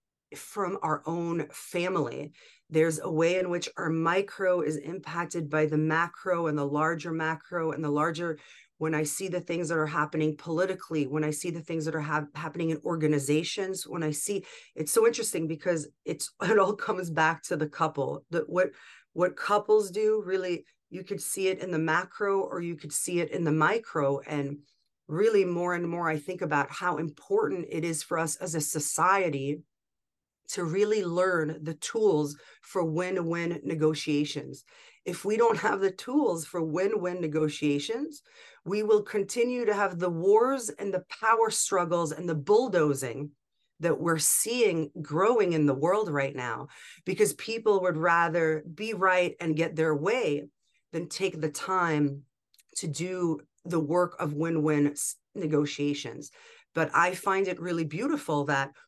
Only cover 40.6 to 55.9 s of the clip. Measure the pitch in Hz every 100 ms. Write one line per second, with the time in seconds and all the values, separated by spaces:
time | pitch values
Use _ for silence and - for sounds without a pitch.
40.6 | 220 - 202 185 180 - 226 220 226 214
41.6 | - 190 175 170 165 151 175 160 139 214
42.6 | 254 180 151 135 131 113 147 - _ _
43.6 | _ - 165 156 170 160 - - 214 247
44.6 | 220 170 151 - 151 147 202 240 180 160
45.6 | 147 135 160 202 208 143 135 131 123 113
46.6 | 143 - - - - 190 202 - - 226
47.6 | 220 196 180 156 170 170 170 165 160 156
48.6 | 151 156 214 202 190 185 180 - 165 151
49.6 | 165 156 160 147 165 247 196 147 - _
50.6 | _ _ _ 165 165 - 190 165 151 147
51.6 | - 190 175 151 147 139 - _ _ _
52.6 | _ - 170 139 175 185 175 151 - _
53.6 | 175 170 147 175 175 - 156 147 165 165
54.6 | 151 147 143 147 - - _ - 160 147
55.6 | 147 - 147